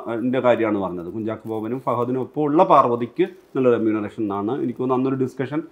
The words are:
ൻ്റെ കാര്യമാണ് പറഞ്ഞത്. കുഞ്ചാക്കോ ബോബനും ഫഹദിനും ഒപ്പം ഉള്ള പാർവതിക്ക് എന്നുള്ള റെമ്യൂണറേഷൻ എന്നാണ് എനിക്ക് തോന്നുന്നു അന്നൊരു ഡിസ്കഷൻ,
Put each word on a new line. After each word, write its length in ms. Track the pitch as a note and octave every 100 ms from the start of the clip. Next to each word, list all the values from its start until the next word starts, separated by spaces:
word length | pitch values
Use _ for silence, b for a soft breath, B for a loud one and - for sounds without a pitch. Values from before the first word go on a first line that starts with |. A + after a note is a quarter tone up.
| -
ൻ്റെ 300 | A#2 B2 C3
കാര്യമാണ് 380 | B2 A2 A2 G#2
പറഞ്ഞത്. 360 | F#2 F2+ E2+
കുഞ്ചാക്കോ 360 | G2+ A2 A2 A2
ബോബനും 300 | A2 A2 B2+
ഫഹദിനും 420 | C3 A#2+ A#2+ C3
ഒപ്പം 200 | B2 -
ഉള്ള 220 | D3 D3+
പാർവതിക്ക് 600 | F#3 D3+ C3+ A#2+ A#2+ -
എന്നുള്ള 480 | F#3 - _ C#3 B2+
റെമ്യൂണറേഷൻ 520 | A#2 A2 G#2+ G#2 -
എന്നാണ് 400 | G#2+ G2 G2+ C#3
എനിക്ക് 160 | - A2+
തോന്നുന്നു 300 | B2+ B2+ C3
അന്നൊരു 140 | C3+
ഡിസ്കഷൻ, 400 | C3 - B2+ D3+ E3+